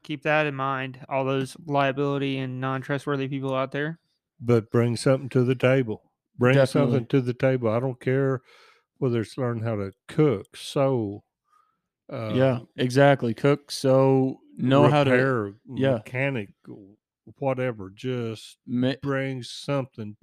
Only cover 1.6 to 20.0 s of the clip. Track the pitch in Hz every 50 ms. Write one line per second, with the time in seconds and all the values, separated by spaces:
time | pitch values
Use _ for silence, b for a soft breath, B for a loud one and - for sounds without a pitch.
1.6 | 170 151 143 139 139 135 127 139 143 143 143 139 139 139 135 135 131 127 127 127
2.6 | 131 131 135 131 127 - 143 135 - 147 143 135 135 131 139 135 135 135 131 131
3.6 | 135 131 - 143 143 160 165 _ _ _ _ _ _ _ _ - 120 120 120 113
4.6 | 107 - - 120 117 120 113 - - 143 135 131 139 120 - 131 120 127 131 123
5.6 | 131 127 131 135 123 107 101 - _ _ _ _ _ _ _ - 123 127 135 139
6.6 | 131 - - 151 143 127 131 127 113 - - 135 123 123 117 - 139 131 131 127
7.6 | 120 110 107 120 131 135 123 _ - 131 131 135 139 135 131 127 b b b b
8.6 | b b b b b b _ - 139 127 120 113 104 - - 143 127 120 117 110
9.6 | 110 117 110 101 98 98 - _ _ - - 160 156 143 107 95 - _ - -
10.6 | - - - 151 135 135 131 120 107 98 101 104 _ _ _ _ _ _ _ _
11.6 | _ _ _ _ _ _ _ _ _ - 143 120 113 107 107 127 131 131 120 120
12.6 | 113 _ - - 127 127 123 139 139 143 139 - - 117 107 - - 143 147 -
13.6 | _ - - - - 131 131 135 135 135 135 131 131 131 - - _ _ - -
14.6 | 120 127 135 143 147 - 147 147 139 135 127 127 131 135 127 113 104 101 104 _
15.6 | _ 139 127 123 131 135 123 110 - - 123 127 139 139 135 113 101 90 _ _
16.6 | _ - 120 117 98 98 104 _ _ _ _ _ _ 113 - - 139 135 131 127
17.6 | 127 127 110 107 95 95 101 - - 127 127 123 117 110 107 - - - - _
18.6 | _ - 117 123 127 131 135 - - 139 135 135 135 135 131 127 117 - - -
19.6 | - 147 143 139 127 - _ -